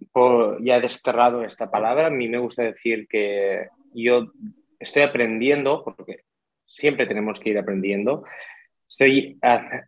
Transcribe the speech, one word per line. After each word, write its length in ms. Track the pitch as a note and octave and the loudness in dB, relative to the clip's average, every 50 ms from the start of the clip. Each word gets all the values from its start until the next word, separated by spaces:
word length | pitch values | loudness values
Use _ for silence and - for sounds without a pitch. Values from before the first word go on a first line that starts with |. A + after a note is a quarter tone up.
| - _ | -16 _
por, 500 | - B2+ B2 B2+ B2 A#2+ A2+ G#2 G#2+ G#2+ | 2 4 4 6 6 4 4 2 0 -2
ya 140 | A#2 B2+ B2 | 0 2 2
he 60 | A#2+ | 2
desterrado 640 | B2 A#2+ - - - B2+ A#2 A#2+ A#2+ B2 A#2+ A#2+ A2+ | 2 0 -6 -6 -4 -2 2 4 4 4 4 0 -6
esta 260 | G2+ - - A2+ G2 | -8 -8 -10 -8 -4
palabra, 360 | G#2+ G#2+ A2 A2+ B2+ D3+ D#3+ | -2 -2 0 0 2 2 0
a 20 | D#3+ | 0
mí 180 | C#3+ B2+ A#2+ | 0 -2 -4
me 120 | A2+ A#2+ B2 | -4 -4 -4
gusta 240 | B2 A2+ - B2 A#2 | -4 -6 -4 -4 -4
decir 440 | A2 G2+ - - A#2 A2+ G#2+ G#2 | -4 -4 -4 -4 -2 -2 -2 -6
que 600 | - - G#2+ G#2 G2+ G2+ G2+ G2 G2 F#2+ F2+ - - _ _ _ _ | -4 -2 -2 -2 0 -2 -2 0 -2 -2 -4 -6 -10 _ _ _ _
yo 400 | - A#2 A2+ A#2+ B2 A#2+ A2+ - _ - A2 G#2+ - _ _ _ _ | -10 -2 2 2 2 2 0 -4 _ -16 -16 -16 -18 _ _ _ _
estoy 240 | - - - - C#3+ | -16 -14 -4 0 0
aprendiendo, 840 | C#3+ C#3 - B2 A#2 A2 A2 A2+ B2 C#3 D3 D3 C3+ C3+ D3+ - - | 0 2 2 -2 -2 -2 -2 -2 0 0 0 0 0 -2 -2 -2 -6
porque 420 | - - - - - - - _ _ _ _ _ _ _ _ _ | -12 -16 -16 -18 -18 -18 -18 _ _ _ _ _ _ _ _ _
siempre 440 | _ - - D3 D3 C#3 B2+ A#2+ | _ -10 -2 -2 -2 0 0 -2
tenemos 320 | - G#2 G#2 G#2+ G#2+ G#2 - | -2 -2 -4 -4 -6 -6 -6
que 100 | - A2 | -4 -2
ir 80 | G#2 | -2
aprendiendo, 680 | G2+ F#2+ G2+ G2 F#2+ F#2+ G2 G2+ G2+ G#2 B2 D3 D3+ - - - - - - - - _ _ _ _ _ | -2 -2 -4 -4 -4 -2 -2 -2 -2 -2 -2 -4 -4 -8 -18 -20 -20 -20 -20 -20 -20 _ _ _ _ _
estoy 520 | - - - C3+ C3+ C3+ C3+ - - - - | -12 0 4 4 4 4 4 0 -2 -8 0
ha-, 400 | - B2 A#2+ A2+ - - B2 A#2+ - | 2 2 2 2 0 -8 -12 -14 -12